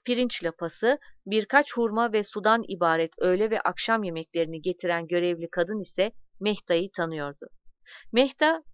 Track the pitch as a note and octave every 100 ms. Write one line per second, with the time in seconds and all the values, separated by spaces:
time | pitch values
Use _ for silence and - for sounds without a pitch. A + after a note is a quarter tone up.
0 | - A#3+ B3 - E3+ - E3+ - A3+ C#4+
1 | - - G3 G#3+ G3 C#4 C#4+ A#3+ A#3 G#3+
2 | A#3+ G#3+ G3+ G#3+ G#3 A3+ G#3 F#3 E3+ E3
3 | E3 - F3+ F#3 G#3+ G#3+ - - - A3+
4 | F#3+ D#3+ E3 E3+ D#3+ D#3+ E3 F3 F3 E3+
5 | E3 F3 F3 E3+ E3 F3+ F3 G#3+ F3 -
6 | G#3 - - - G#3 G3+ - E3+ F#3+ -
7 | E3 D#3 C#3+ C#3+ - - - - - -
8 | - A3+ C4+ - D4+ E4 -